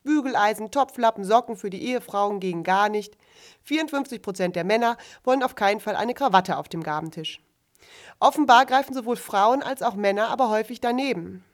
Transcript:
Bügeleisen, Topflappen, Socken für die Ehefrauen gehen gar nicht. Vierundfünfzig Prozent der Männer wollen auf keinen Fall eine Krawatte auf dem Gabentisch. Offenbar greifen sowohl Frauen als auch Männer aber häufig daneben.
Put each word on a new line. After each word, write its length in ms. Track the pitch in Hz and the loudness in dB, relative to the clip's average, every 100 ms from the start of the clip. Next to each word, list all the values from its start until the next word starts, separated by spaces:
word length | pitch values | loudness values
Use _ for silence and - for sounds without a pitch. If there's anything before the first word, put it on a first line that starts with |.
Bügeleisen, 680 | 285 302 262 226 208 208 214 | 2 0 2 0 0 0 -4
Topflappen, 540 | 277 262 - 226 214 | -2 -2 0 0 0
Socken 320 | 190 226 240 208 | 2 2 2 -10
für 120 | 202 | -10
die 140 | 185 | -8
Ehefrauen 560 | 247 247 240 202 202 202 | -4 -4 -4 -2 0 -2
gehen 240 | 185 170 | -4 -4
gar 240 | 170 185 208 | 0 2 2
nicht. 300 | 214 202 _ _ _ - _ | 0 -6 _ _ _ -20 _
Vierundfünfzig 580 | - 302 311 277 269 226 | -4 -4 -2 -4 -6 -8
Prozent 340 | - 190 180 | -10 -4 -4
der 80 | 180 | -2
Männer 320 | 175 220 233 233 - - | 0 2 2 -2 -12 -6
wollen 180 | - 269 | 0 0
auf 120 | 254 | 0
keinen 260 | - 202 208 | 0 0 0
Fall 160 | 214 202 | -4 -4
eine 160 | 226 | -4
Krawatte 420 | 247 277 190 185 | -2 2 2 2
auf 140 | 143 151 | -6 -6
dem 140 | 175 | -8
Gabentisch. 580 | 156 151 160 165 156 - _ _ _ _ _ - - - | -6 -6 -8 -10 -14 -14 _ _ _ _ _ -20 -20 2
Offenbar 480 | 254 294 269 240 | 2 4 6 6
greifen 280 | 262 262 269 | 8 0 0
sowohl 240 | 262 226 233 | -8 -6 -6
Frauen 440 | - 202 214 269 | -2 2 4 2
als 220 | - 269 | -2 -4
auch 120 | 240 | -4
Männer 340 | 196 202 202 226 | 0 0 0 -2
aber 200 | - 240 | 0 0
häufig 300 | 214 220 233 | 0 -4 -4
daneben. 640 | 240 247 277 196 175 185 _ | -4 -2 -2 -4 -8 -16 _